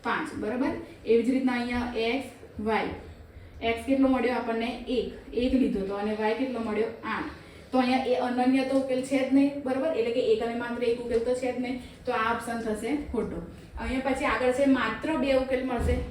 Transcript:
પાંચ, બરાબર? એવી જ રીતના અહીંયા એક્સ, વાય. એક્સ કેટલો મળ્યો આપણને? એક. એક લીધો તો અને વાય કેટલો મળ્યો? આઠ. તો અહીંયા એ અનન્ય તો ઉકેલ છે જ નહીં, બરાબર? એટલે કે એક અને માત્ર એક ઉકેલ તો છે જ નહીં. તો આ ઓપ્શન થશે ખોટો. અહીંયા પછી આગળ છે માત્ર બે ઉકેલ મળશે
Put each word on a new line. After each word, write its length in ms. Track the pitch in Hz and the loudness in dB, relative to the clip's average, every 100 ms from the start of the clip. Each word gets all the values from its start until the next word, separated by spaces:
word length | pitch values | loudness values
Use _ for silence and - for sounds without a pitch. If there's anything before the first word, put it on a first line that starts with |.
| 247 | -2
પાંચ, 320 | 233 311 - | -2 -4 -6
બરાબર? 320 | 208 247 285 339 - - | -4 -2 -2 -2 -10 -14
એવી 220 | - 233 226 | 2 4 4
જ 20 | |
રીતના 260 | 262 254 247 | 2 2 0
અહીંયા 320 | 240 247 240 226 226 | -2 -2 -2 -2 0
એક્સ, 120 | 262 269 - - - 214 | -2 -4 -14 -16 -6 0
વાય. 340 | 208 - - - - - - - - 226 | 0 0 -6 -12 -18 -18 -18 -18 -6 -2
એક્સ 180 | 233 262 | -2 0
કેટલો 220 | 269 269 | 4 4
મળ્યો 260 | 254 233 247 | 4 2 0
આપણને? 280 | 233 226 233 - - 247 | -2 -2 -2 -6 -2 -2
એક. 180 | 196 - - - | -2 -8 -6 0
એક 100 | 247 254 | 2 4
લીધો 200 | 220 196 190 | 2 2 -2
તો 100 | 202 | -2
અને 120 | 208 214 | -2 0
વાય 160 | 214 220 | 0 0
કેટલો 200 | 254 233 220 | -2 -2 -2
મળ્યો? 240 | 208 226 - 214 | 0 -2 -4 -6
આઠ. 180 | 220 - - - - - | -6 -6 -10 -18 -20 -2
તો 100 | 254 | 0
અહીંયા 260 | 247 254 233 | 2 2 2
એ 320 | 247 247 247 | 0 0 2
અનન્ય 220 | 254 269 262 | 4 4 4
તો 80 | 269 | 2
ઉકેલ 180 | 262 254 254 | 2 -2 0
છે 100 | 269 | 0
જ 160 | 247 269 | 4 4
નહીં, 120 | 285 285 | 4 2
બરાબર? 260 | 254 269 311 220 | -4 -2 0 0
એટલે 140 | 233 240 | 0 2
કે 60 | 220 | 2
એક 100 | 220 233 | 2 2
અને 80 | 233 | -4
માત્ર 240 | 240 240 240 | -4 -2 0
એક 100 | 233 240 | 0 0
ઉકેલ 180 | 233 233 | 0 2
તો 80 | 254 | 0
છે 120 | 254 | -2
જ 100 | 233 | -2
નહીં. 180 | 247 269 - - | -4 -4 -8 -12
તો 100 | - 226 | -4 0
આ 80 | 220 | 0
ઓપ્શન 280 | 233 - 233 220 | -2 -2 -6 -4
થશે 280 | 208 233 294 - | -4 -2 -4 -2
ખોટો. 320 | 233 180 170 170 - - - | -2 -2 -6 -10 -14 -14 -8
અહીંયા 260 | 233 254 269 | -4 -2 0
પછી 240 | 254 269 | 0 0
આગળ 260 | - 254 254 | 2 2 4
છે 100 | 277 254 | 4 4
માત્ર 400 | 226 - - 311 | 2 -2 -2 0
બે 100 | 277 262 | 4 2
ઉકેલ 240 | 262 262 262 | 4 0 0
મળશે 320 | 233 254 247 - | 0 2 0 -2